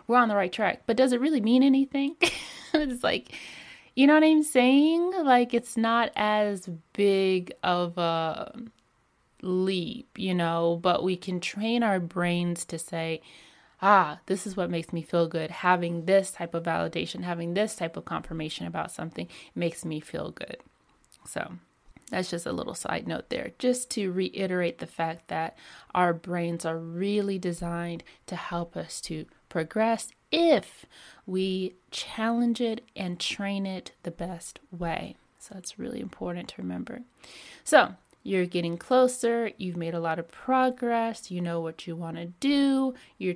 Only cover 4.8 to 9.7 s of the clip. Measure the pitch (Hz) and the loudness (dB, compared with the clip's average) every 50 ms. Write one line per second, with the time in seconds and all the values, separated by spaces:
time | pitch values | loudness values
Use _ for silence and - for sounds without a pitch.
4.8 | 294 311 330 339 349 359 381 381 320 277 254 247 240 247 - 240 240 - - 233 | 8 6 4 4 2 0 0 2 4 6 6 6 6 4 0 -2 -2 -2 -2 0
5.8 | 220 226 226 233 233 - - - 214 214 214 214 214 208 202 185 - 190 170 156 | 2 2 2 2 2 0 0 0 0 2 2 2 2 0 -2 -4 -8 -10 -12 -12
6.8 | - _ - - 202 202 196 190 190 190 190 185 180 - - - - 185 175 175 | -14 _ -2 2 4 4 4 4 4 2 2 0 -2 -6 -8 -4 -2 0 0 0
7.8 | 175 175 170 180 170 165 165 165 160 160 - - - - - - 226 226 _ _ | 0 -2 -2 -2 -2 0 0 0 -2 -2 -4 -6 -8 -10 -12 -14 -16 -16 _ _
8.8 | _ _ _ _ _ _ _ _ _ _ _ _ - 185 185 185 185 190 | _ _ _ _ _ _ _ _ _ _ _ _ -4 -2 0 0 0 0